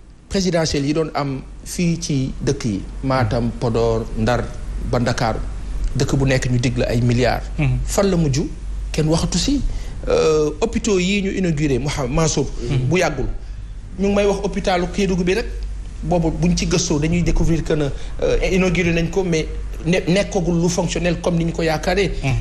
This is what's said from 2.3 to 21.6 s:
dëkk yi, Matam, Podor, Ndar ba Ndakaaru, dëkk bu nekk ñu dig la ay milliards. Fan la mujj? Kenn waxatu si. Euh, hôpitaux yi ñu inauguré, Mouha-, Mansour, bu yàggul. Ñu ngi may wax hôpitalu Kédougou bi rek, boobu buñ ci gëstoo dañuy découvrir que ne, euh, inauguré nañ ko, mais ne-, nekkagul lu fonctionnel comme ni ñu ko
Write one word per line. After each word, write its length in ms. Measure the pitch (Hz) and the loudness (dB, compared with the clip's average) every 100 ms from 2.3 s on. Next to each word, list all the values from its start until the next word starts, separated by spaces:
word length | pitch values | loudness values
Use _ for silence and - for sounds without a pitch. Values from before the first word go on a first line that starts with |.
| - | -2
dëkk 240 | 135 139 | -2 -2
yi, 160 | 120 95 - - | -2 -4 -6 -6
Matam, 460 | 135 131 110 120 117 110 | 0 0 2 0 -2 -2
Podor, 460 | 127 113 113 113 113 113 | -2 2 2 2 -2 -2
Ndar 260 | 110 120 104 - - - 117 | 0 0 -2 -6 -6 -6 -2
ba 80 | 123 | 0
Ndakaaru, 380 | 120 117 117 104 - - - - - 127 | 0 0 0 -2 -4 -6 -4 -2 0 0
dëkk 200 | 135 139 | 0 2
bu 100 | 135 | 2
nekk 200 | 127 123 | 2 2
ñu 80 | 123 | 0
dig 160 | 127 120 | 0 0
la 80 | - | 0
ay 100 | 117 | 2
milliards. 440 | 120 120 120 - - - 139 127 - | 2 4 2 0 -4 -2 0 0 0
Fan 240 | - 196 | 2 2
la 60 | 175 | 2
mujj? 240 | 156 131 - - - - - | 2 0 -2 -6 -8 -6 -4
Kenn 160 | - 156 | 0 2
waxatu 300 | 160 160 - | 2 0 0
si. 220 | - 285 - - - - - | 0 0 0 -2 -6 -6 0
Euh, 420 | 156 160 156 151 151 | 2 4 2 0 0
hôpitaux 380 | 220 226 - 190 | -2 0 2 2
yi 240 | 180 202 | 2 0
ñu 80 | 190 196 | 0 -2
inauguré, 420 | 180 147 151 123 | 0 0 0 0
Mouha-, 280 | 147 147 123 | 0 -2 -2
Mansour, 380 | 156 156 - 131 - 120 139 131 | 2 2 0 -2 -4 -2 0 2
bu 100 | 180 | 2
yàggul. 280 | 165 135 107 - - - - - - - | 2 0 -4 -4 -6 -10 -10 -12 -10 -2
Ñu 80 | 202 | 0
ngi 60 | |
may 120 | 202 202 | 2 2
wax 140 | 190 | 2
hôpitalu 420 | 196 202 196 180 175 | -2 -2 0 0 0
Kédougou 300 | - 190 180 | 0 0 2
bi 100 | 180 | 2
rek, 120 | 208 240 - - - - - | 0 -2 -6 -6 -8 -10 -6
boobu 280 | 151 175 160 | -2 0 0
buñ 260 | 151 175 170 | 2 2 2
ci 100 | 180 | 2
gëstoo 320 | 170 - 151 | 0 2 0
dañuy 220 | 160 175 | 2 2
découvrir 420 | 156 - 156 165 | 4 4 4 2
que 80 | - | 2
ne, 160 | 156 139 - - - | 0 0 -2 -6 -2
euh, 140 | 139 120 170 | 0 2 2
inauguré 400 | 185 185 170 170 | 2 2 2 2
nañ 180 | 170 165 | 0 0
ko, 140 | 196 | 0
mais 240 | 185 156 - - - - | 0 0 -2 -6 -8 -4
ne-, 200 | 160 185 - | 0 0 2
nekkagul 540 | 190 190 202 170 170 | 2 2 0 0 2
lu 60 | 170 | 2
fonctionnel 520 | 196 175 160 170 170 | 0 -2 0 0 0
comme 160 | 190 170 | 0 0
ni 80 | 165 | 0
ñu 60 | |
ko 100 | 165 | 0